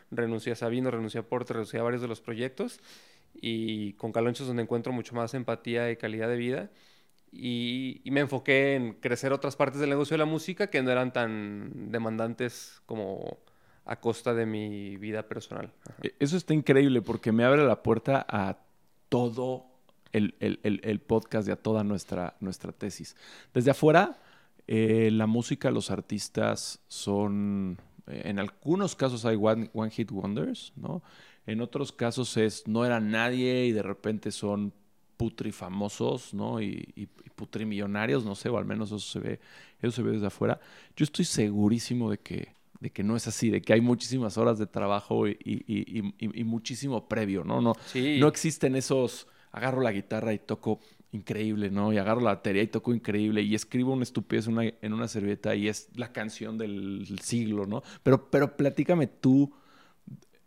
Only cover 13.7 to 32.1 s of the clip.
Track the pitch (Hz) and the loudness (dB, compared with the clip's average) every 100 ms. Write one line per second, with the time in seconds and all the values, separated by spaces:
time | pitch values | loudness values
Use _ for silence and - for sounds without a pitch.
13.7 | _ - - 117 113 - 117 113 107 107 | _ -10 -4 -2 0 0 0 0 -2 -6
14.7 | 104 101 98 107 107 110 107 - 101 - | -6 -8 -8 -6 -6 -6 -10 -10 -10 -12
15.7 | - - - - - 143 180 - 156 143 | -14 -20 -10 -8 -2 0 0 2 2 6
16.7 | 135 139 123 104 110 - 110 120 143 143 | 6 8 4 2 -2 2 4 6 6 6
17.7 | 107 - 110 - 135 - 104 98 95 _ | 4 2 2 2 0 0 -2 -2 -4 _
18.7 | _ _ _ _ 123 120 117 127 127 - | _ _ _ _ 0 2 -2 -4 -6 -10
19.7 | _ _ _ _ 107 104 - 104 92 107 | _ _ _ _ 0 0 0 -4 -2 -2
20.7 | 101 107 104 - 113 - 113 101 101 107 | -2 -2 -6 0 0 0 -2 -2 -2 0
21.7 | 110 104 101 - 92 90 - 98 92 - | 0 0 -4 -4 -6 -6 -6 -8 -8 -12
22.7 | - 104 - - - - - - 127 123 | -10 -10 -10 -14 -18 -20 -20 -4 2 4
23.7 | 135 156 156 208 285 - - _ _ - | 6 6 6 4 -2 -18 -20 _ _ -2
24.7 | 110 110 113 113 110 110 117 117 139 135 | 2 4 6 6 4 4 2 0 -2 0
25.7 | 117 - 95 - 104 - - 110 110 - | 0 -2 -4 -4 -6 -4 0 0 0 -6
26.7 | - _ - - 101 104 101 101 101 95 | -12 _ -8 -2 0 0 0 -2 -2 -4
27.7 | 90 - - - - - 101 101 - 135 | -6 -12 -20 -14 -10 -6 -4 -4 -6 -2
28.7 | 185 202 - 135 120 117 110 107 110 110 | 0 0 0 -2 0 0 2 2 2 -2
29.7 | 110 110 - 110 98 98 104 202 247 - | -4 -4 -4 -6 -4 -4 -2 -4 -6 -12
30.7 | - - 180 - - - - - 110 120 | -12 -8 -8 -10 -20 -20 -16 -6 -4 -4
31.7 | - 135 - 117 | -4 -6 -2 -2